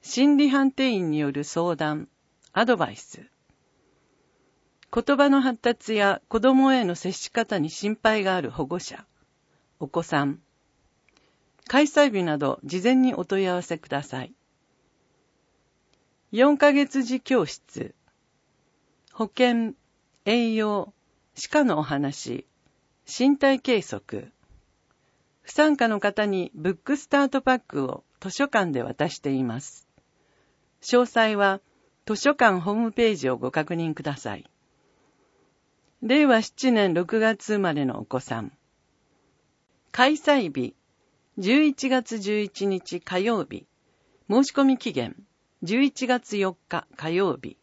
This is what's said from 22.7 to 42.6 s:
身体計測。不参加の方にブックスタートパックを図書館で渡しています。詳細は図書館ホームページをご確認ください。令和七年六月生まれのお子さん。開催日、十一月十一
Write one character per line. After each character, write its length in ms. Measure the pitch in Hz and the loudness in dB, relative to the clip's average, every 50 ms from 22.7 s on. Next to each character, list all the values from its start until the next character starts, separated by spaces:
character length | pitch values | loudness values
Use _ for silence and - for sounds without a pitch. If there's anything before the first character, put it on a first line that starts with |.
| _ _ _ _ _ _ _ | _ _ _ _ _ _ _
身 300 | - - - 247 277 285 | -16 -4 0 2 2 2
体 220 | 277 - 269 269 254 | 4 4 2 2 2
計 220 | _ - 240 208 | _ 0 -2 -2
測。 520 | - - - 101 _ - - 104 - - _ _ _ _ - _ _ _ _ _ _ _ _ _ _ _ _ _ _ _ _ _ | -2 -6 -12 -12 _ -10 -12 -12 -12 -14 _ _ _ _ -20 _ _ _ _ _ _ _ _ _ _ _ _ _ _ _ _ _
不 100 | _ - | _ -8
参 260 | - - 302 311 294 | 0 2 2 2 4
加 100 | 277 240 | 2 0
の 120 | 226 214 202 | 0 0 -2
方 260 | - 202 196 - 214 | -2 -2 -2 -2 -2
に 260 | 208 196 185 175 - - | -2 -2 -2 -4 -6 -10
ブ 180 | 160 156 180 | -4 -4 -4
ッ 60 | 190 | -4
ク 200 | - _ - 294 | -4 _ -4 -4
ス 100 | 277 - | -4 -2
タ 160 | _ - 277 277 | _ 2 2 2
ー 60 | 269 | 2
ト 120 | - 269 | 0 -2
パ 120 | - 262 262 | 0 0 0
ッ 60 | 254 | 0
ク 260 | _ _ - 143 135 | _ _ -6 -4 -4
を 180 | 127 - - _ _ _ _ | -4 -6 -10 _ _ _ _
図 100 | - 190 | -12 -12
書 180 | - - 277 | -4 -4 -4
館 240 | 285 - 220 190 170 | 0 0 0 0 0
で 120 | 139 123 117 | -2 -4 -4
渡 240 | - - - 147 | -6 -4 -4 -4
し 120 | 143 - - | -4 -4 -6
て 120 | - 143 | -6 -4
い 120 | 135 131 131 | -2 -2 -2
ま 180 | 120 113 127 | -4 -6 -8
す。 260 | - - - - _ _ _ _ _ _ _ _ _ _ _ _ _ _ _ _ _ _ _ _ | -12 -14 -20 -20 _ _ _ _ _ _ _ _ _ _ _ _ _ _ _ _ _ _ _ _
詳 240 | - - - 247 247 | -6 0 2 2 2
細 300 | 233 - 233 226 220 214 | 2 2 0 2 2 2
は 260 | 202 202 196 190 196 _ _ _ _ _ _ _ _ _ | 2 2 0 0 -2 _ _ _ _ _ _ _ _ _
図 120 | - 220 | -8 -6
書 180 | - - 285 294 | 0 0 0 2
館 240 | - 247 220 190 180 | 4 4 4 4 2
ホ 140 | 160 202 208 | -2 -2 -2
ー 20 | |
ム 160 | 220 233 226 | -2 -2 -2
ペ 220 | - - 233 220 208 | 0 0 2 2 0
ー 20 | |
ジ 140 | 151 131 135 | 0 -2 -2
を 80 | 123 | -2
ご 140 | - 123 127 | -2 -4 -4
確 240 | - 160 151 - 175 | -2 -4 -2 -2 -4
認 180 | 170 165 160 151 | -4 -4 -4 -6
く 100 | - 143 | -6 -6
だ 140 | 151 143 | -8 -8
さ 180 | - - 110 101 | -6 -8 -10 -10
い。 140 | - - _ _ _ _ _ _ _ _ _ _ _ _ _ _ _ _ _ _ _ _ _ _ _ _ _ _ _ _ _ _ _ | -10 -14 _ _ _ _ _ _ _ _ _ _ _ _ _ _ _ _ _ _ _ _ _ _ _ _ _ _ _ _ _ _ _
令 240 | - 220 254 302 302 | -2 0 2 4 4
和 160 | 277 240 226 | 4 4 2
七 300 | 214 - _ - - 262 | 2 -2 _ -2 0 2
年 220 | 240 220 202 190 160 | 4 4 2 2 2
六 260 | 170 180 165 220 226 | 0 -2 0 0 0
月 340 | 220 220 220 208 - - 214 | 0 0 0 -2 -4 -4 -2
生 60 | 202 | -2
ま 140 | 196 175 151 | 0 -2 -2
れ 120 | 147 139 | -2 -2
の 140 | 127 - - | -2 -4 -6
お 60 | 107 | -8
子 140 | _ - 127 | _ -6 -6
さ 220 | - - 120 117 | -6 -6 -8 -8
ん。 100 | 107 - _ _ _ _ _ _ _ _ _ _ _ _ _ _ _ _ _ _ _ _ _ _ _ _ _ _ _ _ | -8 -12 _ _ _ _ _ _ _ _ _ _ _ _ _ _ _ _ _ _ _ _ _ _ _ _ _ _ _ _
開 220 | - - 247 277 311 | 0 2 2 2 2
催 400 | 294 - 302 294 269 208 165 139 | 0 0 2 2 2 0 -2 -4
日、 220 | 135 123 - - _ _ _ _ _ _ _ _ _ _ _ _ | -6 -6 -6 -8 _ _ _ _ _ _ _ _ _ _ _ _
十 260 | 208 185 196 247 294 311 | -4 0 2 4 4 4
一 240 | 302 269 - 269 | 2 0 -2 -2
月 320 | 262 262 254 233 - 226 220 | -2 0 -2 -2 -4 -10 -8
十 220 | 190 202 208 214 | -4 -4 -2 -2
一 260 | 208 196 _ - | -4 -6 _ -4